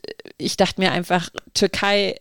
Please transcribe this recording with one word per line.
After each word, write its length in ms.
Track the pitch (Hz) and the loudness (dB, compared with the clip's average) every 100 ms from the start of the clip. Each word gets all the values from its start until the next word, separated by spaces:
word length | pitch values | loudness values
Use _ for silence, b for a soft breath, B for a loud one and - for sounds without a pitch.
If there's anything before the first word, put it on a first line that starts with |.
| - - - - | -14 -14 -16 -8
ich 180 | - - | -4 0
dachte 240 | 185 - | 0 2
mir 120 | 190 | 0
einfach, 360 | 156 175 180 170 - - | 0 0 0 0 -12 -6
Türkei 640 | - 196 - 202 202 190 - | 0 0 2 2 2 0 0